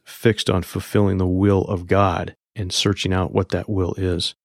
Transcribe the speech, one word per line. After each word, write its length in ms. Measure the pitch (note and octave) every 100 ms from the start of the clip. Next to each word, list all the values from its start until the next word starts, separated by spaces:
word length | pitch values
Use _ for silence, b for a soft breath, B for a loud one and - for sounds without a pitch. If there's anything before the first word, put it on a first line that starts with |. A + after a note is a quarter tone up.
fixed 460 | - - A#2 G#2+ -
on 120 | F#2+
fulfilling 560 | E2+ G2+ - G#2+ G2+ F#2+
the 80 | F2+
will 360 | F#2 G2+ G2 -
of 200 | F#2+ F2
God 480 | F#2+ G2 F2 F2 - _ -
and 160 | F#2
searching 400 | - G#2 G2 F#2
out 200 | F#2 F#2
what 180 | G2+ F#2+
that 200 | F2+ F2+
will 240 | G2+ F2+
is. 400 | - F#2 E2+ - -